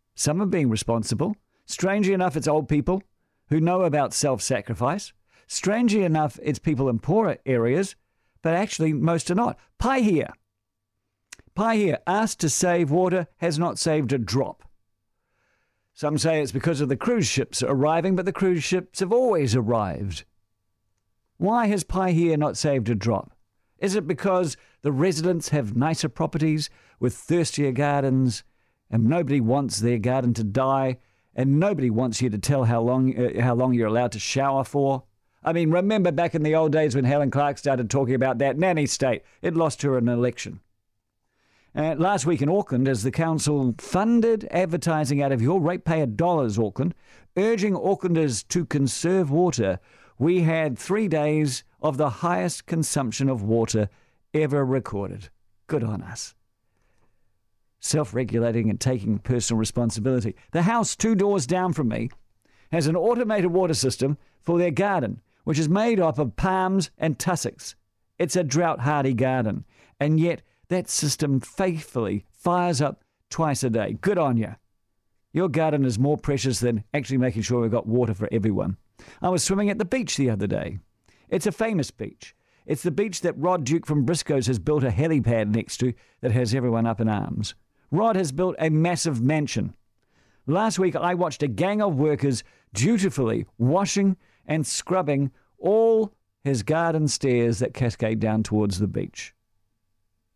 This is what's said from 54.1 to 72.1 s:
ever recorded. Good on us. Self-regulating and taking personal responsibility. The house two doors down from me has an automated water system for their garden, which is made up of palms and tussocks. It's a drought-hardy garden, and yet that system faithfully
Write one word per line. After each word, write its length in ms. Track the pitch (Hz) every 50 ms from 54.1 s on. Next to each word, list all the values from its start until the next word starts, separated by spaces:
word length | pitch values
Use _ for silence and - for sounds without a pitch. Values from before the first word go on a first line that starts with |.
| _ _ _ _ -
ever 320 | 151 156 139 143 143 135
recorded. 640 | 127 135 131 - - 110 98 101 92 92 101 92 - - _ _ _ _ _ _ -
Good 160 | 156 143 117
on 180 | 107 104 92
us. 320 | - 98 113 - - - - _ _ _ _ _ _ _ _ _ _ _ _ _ _ _ _ _ _ _ _ _ _ _ _ _ _ _ _ _
Self-regulating 880 | - - - 156 143 - 107 123 127 98 117 117 117 117 110 117 107 110
and 100 | 98 -
taking 400 | - 131 131 110 101 113 104 101
personal 400 | - - 127 120 - - 117 110
responsibility. 800 | 110 - - 123 120 113 - 113 104 135 131 123 110 107 - - _ _
The 140 | - 170 165
house 300 | 208 233 233 202 - -
two 200 | - - 226 226
doors 320 | 180 202 202 202 185 123
down 260 | 127 180 180 185 180
from 160 | 151 160 135 110
me 220 | 117 117 113 120 - - - _ _ _ _ _ _ _ _ -
has 160 | 160 170 135
an 80 | 156 160
automated 580 | 175 170 226 240 240 247 214 214 202 175 180
water 200 | 170 190 185 160
system 460 | 143 - - 127 - - 131 139 151 - - _ _ _
for 160 | - - 175 175
their 120 | 175 175
garden, 520 | 131 170 196 202 196 170 123 98 - - - _ _ _ -
which 140 | - 151 151
is 120 | 160 147
made 280 | 180 208 226 240 226 185
up 200 | 170 - 110 143
of 180 | 139 113 -
palms 540 | - - 190 190 190 185 185 190 196 165 - _ -
and 200 | - 165 127 -
tussocks. 580 | - 185 175 - - - - - - - - _ _ _ _ _ _ _ _ -
It's 180 | 127 123 -
a 80 | 185 170
drought-hardy 720 | 131 127 165 175 165 147 - 123 147 151 147 131 135 123
garden, 500 | 110 131 131 131 127 113 107 - - - _ _ _ _ _ _ -
and 220 | 143 147 156 156
yet 220 | 165 170 160 - - _ _ _ _ -
that 220 | 185 185 - -
system 500 | - - 165 143 - - 151 139 135 127
faithfully 840 | - - - - 190 180 165 156 - - - 127 110 95